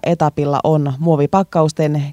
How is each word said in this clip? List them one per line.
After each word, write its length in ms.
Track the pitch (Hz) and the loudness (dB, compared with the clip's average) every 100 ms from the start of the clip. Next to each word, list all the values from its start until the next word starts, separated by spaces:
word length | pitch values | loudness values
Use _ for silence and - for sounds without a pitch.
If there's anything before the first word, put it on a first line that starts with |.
etapilla 560 | - 170 151 147 143 143 | 0 0 0 0 -2 0
on 300 | - 156 143 131 | 0 0 0 -2
muovipakkausten 1040 | 165 151 147 190 190 170 156 - 156 151 143 | 0 2 2 0 0 0 0 0 -2 -2 -4